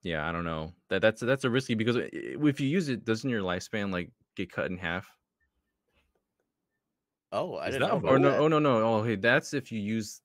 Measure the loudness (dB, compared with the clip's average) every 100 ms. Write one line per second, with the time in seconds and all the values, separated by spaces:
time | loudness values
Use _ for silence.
0 | -4 -4 -2 -4 -4 -6 -8 -12 _ 2
1 | 2 2 0 0 2 0 0 -2 0 0
2 | -2 -8 -10 0 0 2 0 0 -2 -4
3 | -2 -2 0 -2 -2 -4 -4 -6 -2 -4
4 | -6 _ _ -10 -8 -4 -4 -4 -4 -6
5 | -8 _ _ _ _ _ _ _ _ _
6 | _ _ _ _ _ _ _ _ _ _
7 | _ _ _ -4 -4 -6 -4 -2 0 0
8 | 4 4 6 4 4 4 4 4 4 2
9 | 2 2 4 4 2 -6 -6 -6 -2 -4
10 | -4 -12